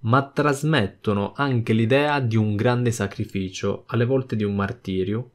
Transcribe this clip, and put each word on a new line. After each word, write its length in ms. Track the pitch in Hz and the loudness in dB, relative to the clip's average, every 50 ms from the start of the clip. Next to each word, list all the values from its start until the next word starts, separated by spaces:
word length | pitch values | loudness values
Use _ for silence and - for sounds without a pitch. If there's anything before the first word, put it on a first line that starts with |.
ma 280 | - 113 117 135 139 - | 0 2 2 2 2 0
trasmettono 1040 | - - 147 147 143 135 - 151 160 143 104 92 - - _ - 104 101 101 101 - | -2 0 2 2 2 0 0 0 2 2 0 0 -4 -6 _ -2 0 0 0 -4 -4
anche 380 | - 143 143 131 120 113 117 113 | -4 -2 0 0 0 0 2 2
l'idea 480 | 110 113 110 131 139 143 147 147 143 | 2 4 4 4 2 2 2 0 0
di 160 | 131 120 110 | 0 0 2
un 200 | 113 107 107 107 | 2 2 2 0
grande 340 | 101 110 123 123 123 123 120 | 0 2 2 2 2 0 -2
sacrificio, 920 | 113 - 101 98 - - 107 - - 95 95 92 95 - - 98 101 - - | 0 -2 -4 -4 -4 -6 -8 -6 -4 -6 -6 -6 -8 -4 -4 -4 -4 -4 -8
alle 180 | _ - 117 117 | _ -2 0 0
volte 320 | 120 131 135 127 127 - | 2 0 -2 -2 -2 -4
di 80 | 110 104 | -2 -2
un 100 | 101 101 | -2 0
martirio 760 | 101 98 98 - - _ - 95 92 92 92 104 113 123 - _ | 0 -2 -2 -4 -8 _ -6 -2 -2 -2 -2 -2 -6 -6 -10 _